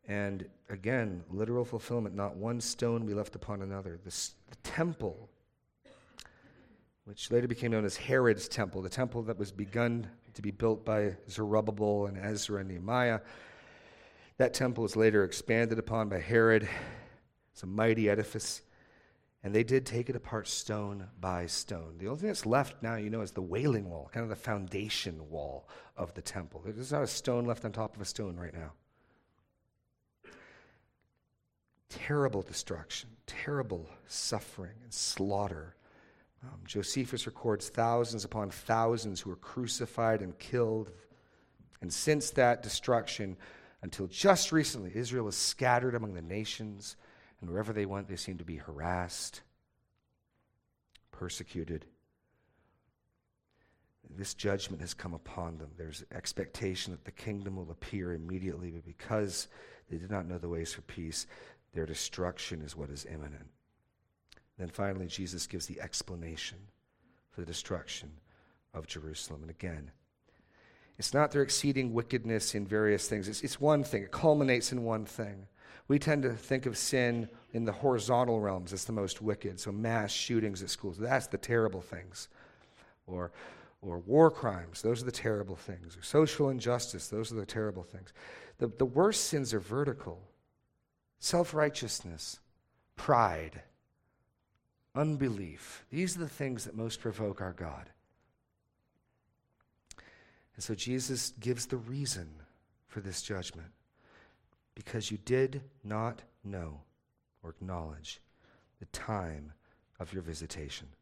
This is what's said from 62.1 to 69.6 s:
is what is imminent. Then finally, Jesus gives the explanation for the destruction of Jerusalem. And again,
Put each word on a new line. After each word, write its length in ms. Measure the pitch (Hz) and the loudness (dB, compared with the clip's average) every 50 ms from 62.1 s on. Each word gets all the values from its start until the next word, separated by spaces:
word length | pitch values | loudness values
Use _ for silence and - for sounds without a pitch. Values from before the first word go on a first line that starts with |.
| - - 90 90 90 - - - 90 78 | -2 -2 -2 -2 -2 -4 -8 -6 -6 -8
is 160 | 76 71 - | -8 -10 -8
what 140 | 80 73 69 | -8 -8 -8
is 160 | 71 71 - | -8 -10 -10
imminent. 420 | - 80 78 73 73 73 69 69 - _ _ _ _ _ _ _ _ _ _ _ _ _ _ _ _ - - _ _ _ - | -10 -10 -8 -8 -10 -12 -14 -16 -20 _ _ _ _ _ _ _ _ _ _ _ _ _ _ _ _ -20 -20 _ _ _ -8
Then 100 | 92 82 | -8 -8
finally, 380 | - - 101 101 95 95 92 | -2 -2 -2 -2 0 -4 -6
Jesus 400 | 82 - - 95 87 90 85 - | -6 -6 -6 -6 -6 -6 -8 -8
gives 200 | - - 87 - | -6 -6 -8 -8
the 140 | - 87 - | -8 -8 -10
explanation 800 | - - - - - - 92 87 82 82 80 80 - - 95 90 101 101 _ _ _ _ _ _ _ _ _ _ _ _ | -10 -6 -6 -8 -6 -8 -10 -10 -8 -10 -8 -8 -8 -10 -10 -14 -20 -20 _ _ _ _ _ _ _ _ _ _ _ _
for 100 | _ - | _ -10
the 60 | 87 | -8
destruction 640 | 80 82 - - - 95 85 - - - - - 76 76 76 _ _ _ _ _ _ _ _ _ _ - | -8 -8 -8 -4 -4 -6 -6 -4 -8 -10 -10 -10 -14 -18 -20 _ _ _ _ _ _ _ _ _ _ -10
of 120 | 80 78 | -10 -8
Jerusalem. 540 | - - 80 76 80 78 - - - 80 71 | -8 -10 -8 -8 -10 -10 -10 -10 -10 -10 -10
And 100 | 80 80 | -10 -12
again, 420 | 82 - | -10 -6